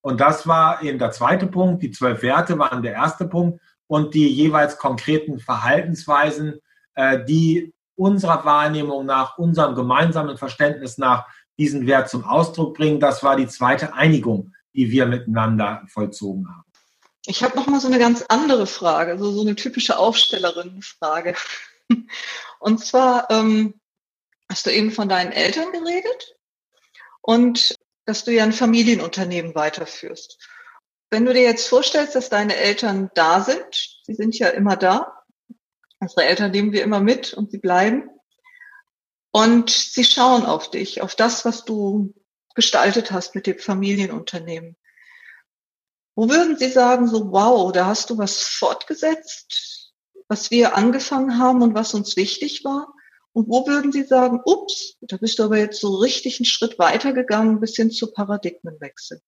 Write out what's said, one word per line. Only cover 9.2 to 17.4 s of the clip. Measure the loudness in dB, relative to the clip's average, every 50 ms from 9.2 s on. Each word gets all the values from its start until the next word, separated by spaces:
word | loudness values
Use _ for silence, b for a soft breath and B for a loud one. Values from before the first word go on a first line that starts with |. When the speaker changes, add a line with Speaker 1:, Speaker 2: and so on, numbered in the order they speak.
| 0 -2 -4
Speaker 1:
unserem | -2 0 0 2 2 2 0 0
gemeinsamen | -2 -2 0 2 2 2 2 0 -2 -4 -4 -8 -8
Verständnis | -10 -12 -4 0 0 0 0 -2 -10 -12 -8
nach | -2 0 0 0 0 B B B B B B _ -2
diesen | -2 0 0 -2 0
Wert | 2 2 2 2 0
zum | -6 -8 -4
Ausdruck | 0 2 2 2 0 -2 -4 -4 -4 -2
bringen. | -2 0 0 2 2
Das | 2 2 0 2 0
war | 0 2
die | 2 0 -4
zweite | -4 -2 0 0 0 0 -2 -8 -2
Einigung, | 2 4 4 4 4 2 -2 -2 -4 -4 b b b b _ _
die | 0 0 2
wir | 2 2 2
miteinander | 2 0 -4 -4 -2 -2 0 0 2 0 0 0 -2 -4 -8 -14 -14
vollzogen | _ -6 -6 -6 -8 -10 -10 -8 -8 -8 -10 -10
haben. | -14 -20 _ _ _ _ _ _ _ _ _ _ _ _ -12
Speaker 2:
Ich | -10 -6 -2